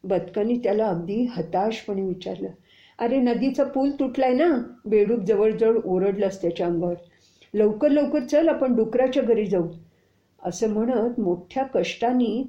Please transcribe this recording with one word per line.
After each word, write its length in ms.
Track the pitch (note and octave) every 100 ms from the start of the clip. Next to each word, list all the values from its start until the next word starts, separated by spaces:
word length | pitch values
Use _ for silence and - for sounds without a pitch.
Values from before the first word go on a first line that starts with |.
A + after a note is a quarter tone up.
बदकाने 500 | F#3+ F#3 F3+ G#3+ G#3+ A#3+
त्याला 320 | A3 G#3 A3
अगदी 380 | E3+ E3+ G#3+ A#3+
हताशपणे 720 | F3+ D#3+ F#3 G#3+ A3 - G3
विचारलं. 480 | F#3+ F3+ F#3+ F#3 F#3+ - _ _ _ -
"अरे, 200 | A#3+ C4+
नदीचा 440 | B3 G#3 C4 C4
पूल 280 | C#4 C4+ C#4
तुटलाय 420 | C#4 C4 C4+ C4
ना," 420 | B3+ E4+ C4 A#3+ - G#3+
बेडूक 340 | G#3+ G3+ A#3+
जवळजवळ 600 | F#3 G3+ A3 A3 A3+ A3+ -
ओरडलंच 560 | F3+ G3 G3 G3 F#3+
त्याच्या 260 | E3+ E3+ F3
अंगावर. 280 | E3+ F3 F3 - _ _ _ _
"लवकर, 360 | G#3 G#3+ G#3+ D4
लवकर 300 | D4 C#4 D4+
चल, 280 | B3 D4 E4
आपण 280 | - B3+ A#3
डुकराच्या 480 | A3 B3 C4 C#4
घरी 220 | A3+ G#3 G#3
जाऊ," 220 | F#3 E3 - - _ _ _ _ _
असं 300 | F3+ F3+ A3
म्हणत 460 | G#3+ A#3 B3 A#3 A#3+
मोठ्या 440 | F#3+ F3 - C4
कष्टाने 800 | B3+ F#3+ E3 - A#3 B3+ A#3 A3+